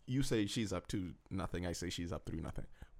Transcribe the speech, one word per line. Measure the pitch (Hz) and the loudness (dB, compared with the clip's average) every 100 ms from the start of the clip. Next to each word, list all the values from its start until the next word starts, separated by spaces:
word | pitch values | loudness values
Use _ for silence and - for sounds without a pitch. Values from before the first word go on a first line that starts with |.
| - | 0
you | 131 | 2
say | 139 117 104 | 6 6 4
she's | - 101 | 2 0
up | 90 - | 0 0
two | - 90 - - | -2 -2 -6 -6
nothing. | 95 90 87 87 | -2 0 0 -2
I | |
say | 85 87 | -2 -2
she's | - 85 | -2 -2
up | 80 - | -4 -4
three | 80 | -4
nothing. | 78 - - - - | -4 -4 -8 -10 -16